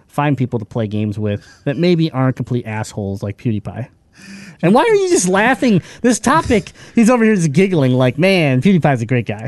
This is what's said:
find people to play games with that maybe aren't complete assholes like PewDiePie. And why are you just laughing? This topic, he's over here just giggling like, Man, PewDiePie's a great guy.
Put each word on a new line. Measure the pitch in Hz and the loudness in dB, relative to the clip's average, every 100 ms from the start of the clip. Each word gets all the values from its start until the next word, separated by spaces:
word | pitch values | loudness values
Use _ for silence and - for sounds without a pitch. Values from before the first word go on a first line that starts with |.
| _ | _
find | - 147 139 | -4 -2 -2
people | 123 117 | -2 -6
to | |
play | 110 123 110 | -8 -6 -6
games | 107 107 104 | -4 -6 -4
with | 104 101 - - | -6 -6 -8 -12
that | - 139 | -8 -2
maybe | 175 175 160 | 0 0 0
aren't | 131 131 123 | -2 -2 -2
complete | 127 123 113 | -4 -6 -6
assholes | 107 107 - 101 98 | -8 -8 -8 -6 -6
like | 101 101 | -8 -8
PewDiePie. | 123 107 120 107 120 _ _ _ - - - - | -6 -6 -6 -12 -14 _ _ _ -20 -20 -20 -4
And | 170 | 2
why | 226 | 2
are | 453 | 4
you | 415 381 | 2 2
just | 349 180 | 0 0
laughing? | 190 226 254 269 190 - - | 2 2 2 2 0 -2 -4
This | 240 226 | 0 0
topic, | - 311 - 226 - - - | 0 0 0 -2 -2 -12 -6
he's | - 220 | 2 4
over | 247 | 4
here | 220 214 | 4 2
just | 165 | 0
giggling | 135 196 175 131 | 2 2 2 2
like, | 127 127 123 | 2 0 2
Man, | 185 190 151 127 | 2 2 2 2
PewDiePie's | 156 185 147 131 | 2 2 2 0
a | 113 | -2
great | 127 - | -4 -4
guy. | 104 | -8